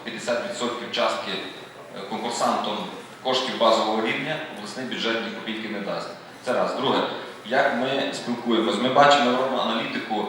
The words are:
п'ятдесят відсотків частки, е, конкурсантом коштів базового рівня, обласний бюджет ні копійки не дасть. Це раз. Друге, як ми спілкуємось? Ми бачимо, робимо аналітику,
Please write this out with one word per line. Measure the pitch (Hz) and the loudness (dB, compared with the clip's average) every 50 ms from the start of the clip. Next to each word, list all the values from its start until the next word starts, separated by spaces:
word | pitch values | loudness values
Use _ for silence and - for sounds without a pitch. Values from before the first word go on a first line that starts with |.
| - | -10
п'ятдесят | 113 113 107 98 123 120 117 - - | -10 -8 -6 -2 -2 -2 -2 -2 -4
відсотків | - - 120 117 117 110 104 95 | -4 -4 -2 -4 -4 -4 -6 -4
частки, | - 120 110 - - - - 101 | -2 0 0 0 0 -2 -4 -4
е, | 98 95 - - - - - - - - - - - 98 95 - | -6 -6 -6 -8 -12 -14 -16 -16 -16 -18 -16 -14 -12 -12 -8 -8
конкурсантом | 113 104 107 107 - - 120 120 113 - - 107 104 95 92 90 - - - - - - - | -6 -4 -4 -4 -2 0 2 2 2 2 0 0 -2 -4 -4 -6 -8 -12 -12 -14 -16 -6 -2
коштів | 127 127 127 - 110 104 107 | 0 0 2 0 -2 0 4
базового | 117 113 113 113 107 107 110 110 110 | 6 6 6 6 4 2 2 2 2
рівня, | 127 - - 139 156 156 - - - - | 0 0 0 -2 -2 -4 -4 -4 -8 -10
обласний | - - - - 127 131 | -10 -10 -10 -8 -8 -6
бюджет | 117 - - 113 113 113 113 104 | -6 -4 -2 0 0 0 0 -2
ні | 101 | -4
копійки | 98 95 95 110 107 107 107 104 | -6 -6 -6 -6 -6 -6 -6 -6
не | 104 101 | -6 -4
дасть. | 101 - - - - - - - - - - - - 127 | -4 -4 -4 -4 -4 -6 -10 -12 -14 -16 -18 -8 -2 0
Це | 120 | 2
раз. | 123 - - - | 2 2 0 0
Друге, | - 135 127 104 - - - - - - - - - - | 0 2 2 2 2 0 -2 -4 -6 -8 -10 -12 -12 -4
як | 104 123 139 131 117 120 | 0 2 4 4 4 2
ми | 120 127 135 139 139 139 - - | 2 0 2 2 0 0 -2 -4
спілкуємось? | - - 120 120 - - 117 113 113 107 110 104 104 | -4 -4 -4 -4 -2 2 2 4 4 4 2 2 2
Ми | 123 127 | 2 4
бачимо, | 127 143 143 143 143 143 123 123 123 | 6 8 8 8 8 8 6 4 4
робимо | 127 - - 123 - | 2 2 2 0 0
аналітику, | - 113 113 113 113 - - - - - 110 104 104 | 0 0 0 -2 -2 -2 -4 -4 -4 -2 -2 -2 -2